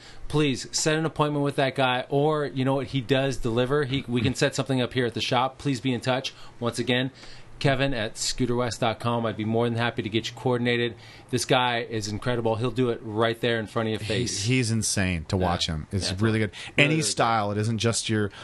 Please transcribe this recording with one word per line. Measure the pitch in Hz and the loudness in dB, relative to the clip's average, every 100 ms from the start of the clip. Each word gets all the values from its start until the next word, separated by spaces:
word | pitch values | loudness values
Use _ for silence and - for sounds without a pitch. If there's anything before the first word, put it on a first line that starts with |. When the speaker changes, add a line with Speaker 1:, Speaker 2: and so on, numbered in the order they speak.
| - - - | -12 -12 -2
Speaker 1:
please | 147 151 113 120 | 2 2 0 -4
set | - 160 156 | -2 0 2
an | |
appointment | 160 - 147 147 | 0 0 0 2
with | 143 139 | 0 2
that | 135 | 0
guy. | 131 127 123 - | 2 2 2 0
Or, | 143 151 151 143 | 2 2 2 -2
you | 131 | 0
know | 131 139 | 0 0
what, | 131 | 0
he | 135 | -4
does | 113 131 139 123 | 2 2 2 0
deliver. | 123 113 123 147 135 | 0 2 2 2 0
He, | 135 120 | -2 0
we | 120 | 0
can | 131 123 | 2 2
set | 143 | 0
something | - 131 131 | 0 0 0
up | 120 | 0
here | 131 | 0
at | 120 | 0
the | 110 | -2
shop. | - 127 131 - | 0 2 0 -2
Please | 143 123 | -2 0
be | 131 | 0
in | 120 | 0
touch. | 131 127 131 - - - | 0 0 -2 -10 -16 -4
Once | 120 113 | -4 -2
again, | 120 123 131 - - - - - | 0 2 0 -6 -16 -16 -16 -2
Kevin | 143 131 139 | 0 2 0
at | 120 110 - | 0 -4 -4
scooterwest | - - 120 120 127 - | -4 0 0 0 -2 0
dot | 117 107 | -2 0
com. | 117 120 | -2 0
I'd | 113 98 | -2 -2
be | |
more | 107 113 120 | 0 2 2
than | 113 | 0
happy | 120 120 | -2 -2
to | 107 | -2
get | 110 - | -2 -2
you | |
coordinated. | - 131 123 123 120 120 117 - - - | -2 0 2 2 0 -2 -6 -16 -20 -6
This | 123 | -4
guy | - 131 123 120 123 | 2 2 4 0 -2
is | 113 104 | -4 -4
incredible. | 104 123 120 113 110 | -4 -2 0 0 0
He'll | 123 | -2
do | 110 123 | 0 0
it | 113 | 0
right | 110 104 113 113 | -4 0 0 0
there | 120 117 | 0 0
in | 104 | -2
front | 117 110 | -2 -2
of | |
your | 107 | -2
Speaker 2:
He's, | 107 | -2
Speaker 1:
face. | 110 120 101 107 | -2 0 -2 0
Speaker 2:
he's | 131 113 | 2 2
insane | 113 104 - 92 87 78 | 0 0 0 0 0 0
to | 98 | 0
Speaker 1:
Yeah. | |
Speaker 2:
watch | 90 90 - | 2 0 -2
him. | 80 - | -4 -2
It's | 101 - | -4 -2
Speaker 1:
Yeah. | 92 | 0
Speaker 2:
really | 110 110 | 2 2
good. | 104 | 0
Speaker 1:
Really, | - - - | -4 -6 2
Speaker 2:
Any | 147 | 4
Speaker 1:
really | 156 | 4
good. | 151 | 0
Speaker 2:
style. | - 120 113 104 | 2 2 2 2
It | 104 | 0
isn't | 110 110 | 0 2
just | 113 110 - | 0 0 0
your | 107 101 - | 0 0 -4